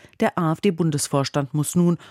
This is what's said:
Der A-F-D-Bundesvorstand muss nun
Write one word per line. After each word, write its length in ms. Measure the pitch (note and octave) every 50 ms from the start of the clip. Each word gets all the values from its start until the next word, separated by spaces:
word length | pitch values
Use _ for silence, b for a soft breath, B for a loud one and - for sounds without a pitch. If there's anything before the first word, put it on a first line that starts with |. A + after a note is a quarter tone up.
| B B B -
Der 180 | A3 A3+ - -
A-F-D-Bundesvorstand 1120 | F3 D#3+ D#3+ - - G3+ F3 D#3+ F3+ E3 D3 C#3+ - - - C#3 C#3 - - D3+ C#3 C3+ -
muss 220 | D3+ C#3+ - -
nun 240 | F3+ F3 F3 E3+ B B B